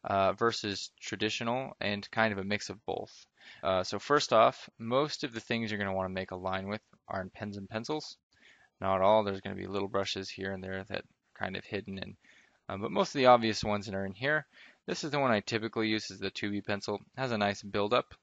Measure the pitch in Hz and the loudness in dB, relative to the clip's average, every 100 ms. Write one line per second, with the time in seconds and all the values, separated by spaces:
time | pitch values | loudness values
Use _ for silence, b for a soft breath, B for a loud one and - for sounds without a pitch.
0 | - 98 95 98 117 113 104 98 - _ | 0 2 2 4 0 0 -4 -4 -8 _
1 | - 101 107 - 117 123 135 - 101 101 | -10 -2 -2 0 -2 -2 -4 -6 -4 -4
2 | 98 - 113 98 98 104 - 104 - 90 | -4 2 2 2 -2 -2 -4 -10 -6 -6
3 | 104 - - B B B 82 92 92 101 | -6 -14 -20 B B B 0 0 0 -6
4 | - 143 - 113 120 - - _ 113 127 | 2 2 6 8 8 4 -16 _ 0 0
5 | 151 - 147 113 - 117 110 104 101 95 | 0 -2 -6 -6 -4 -2 -2 -2 -2 -2
6 | 92 95 95 92 92 95 98 107 _ _ | -2 -4 -6 -6 -4 -4 -4 -8 _ _
7 | - - 92 - 104 101 98 110 120 156 | -8 -6 -6 -8 -10 -8 -8 -8 -4 -6
8 | - - _ b b b b _ 95 95 | -6 -18 _ b b b b _ 0 4
9 | 95 110 101 98 98 98 95 98 98 98 | 6 6 4 -4 -6 -6 -4 -4 0 -2
10 | 98 98 95 - 95 95 95 95 98 - | -2 -4 -8 -6 -6 -6 -6 -8 -6 -8
11 | - _ _ - 98 92 - 101 98 95 | -8 _ _ -8 -6 -6 -6 -6 -6 -10
12 | 101 101 b b b b - 98 107 196 | -10 -14 b b b b -10 -6 -2 0
13 | 190 147 127 123 110 107 110 104 101 98 | 0 6 8 8 8 0 0 -2 -2 -4
14 | 98 98 135 151 - B B B - - | -4 -4 -2 -2 -4 B B B -8 -6
15 | 156 143 131 107 - 113 110 113 110 107 | -2 0 2 2 0 -4 -2 -2 0 0
16 | - 95 98 - 104 101 98 101 - 101 | -2 -6 -6 -4 -4 -4 -4 -4 -4 -6
17 | - - 131 113 101 98 101 104 104 123 | -8 -6 -2 0 0 -2 -4 -2 2 2
18 | - - | 0 -14